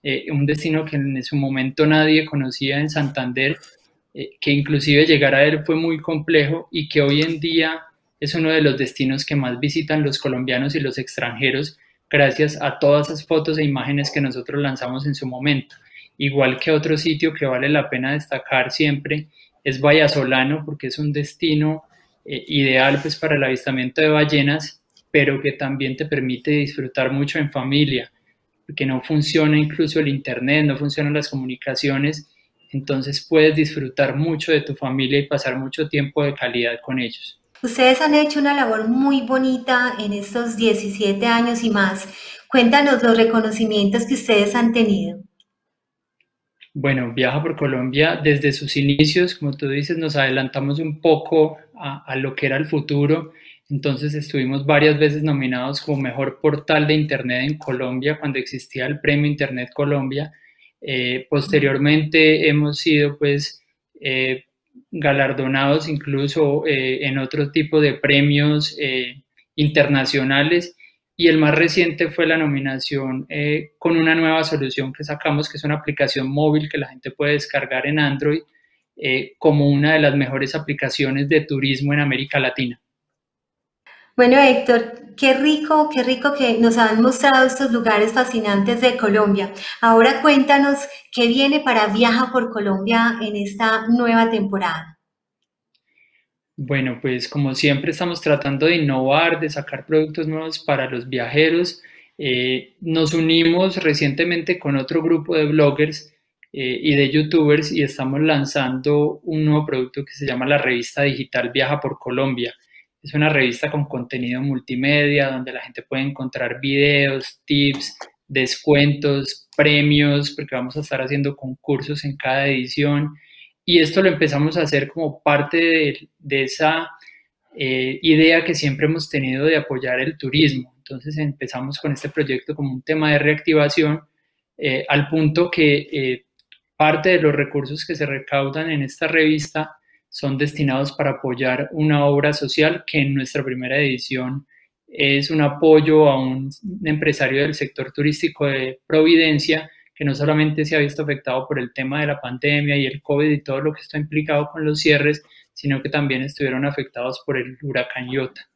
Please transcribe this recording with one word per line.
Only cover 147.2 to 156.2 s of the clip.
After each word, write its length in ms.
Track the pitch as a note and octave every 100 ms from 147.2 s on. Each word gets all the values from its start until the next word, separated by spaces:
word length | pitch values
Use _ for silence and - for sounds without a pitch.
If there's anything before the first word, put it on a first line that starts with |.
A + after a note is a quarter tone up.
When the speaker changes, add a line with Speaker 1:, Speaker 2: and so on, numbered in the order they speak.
| C3+ C3+
Speaker 1:
del 120 | D3
sector 380 | D3+ C#3+ - C3
turístico 540 | - D3 D3+ E3 - C#3+
de 340 | C3+ C3 C3 _
Providencia, 840 | D#3 D#3+ E3 D#3+ D3 D3+ D#3 D#3 _ _
que 100 | _
no 100 | D3
solamente 500 | C3+ D3 D#3 D3+ D3+
se 120 | D3+ D#3+
ha 20 |
visto 240 | C#3+ D3
afectado 440 | D3+ C#3 - C3 C3
por 100 | C#3
el 140 | A#2+
tema 280 | - C3 C#3+
de 60 | D3
la 140 | C#3+
pandemia 560 | B2 B2 D3 D3 D3 C#3+
y 100 | C3
el 160 | C#3+
covid 280 | - C#3+ D3+
y 120 | D3
todo 180 | D3 C3+
lo 120 | D#3
que 80 | D3+
está 180 | - D3+
implicado 500 | D3+ D3+ D3+ D3 D3
con 120 | D#3+
los 160 | D3+ D3+
cierres, 420 | D#3 D3 C#3+ D3+ _ _ _
sino 300 | - C#3+ C3+
que 60 | C#3
también 340 | D3+ C#3+ C3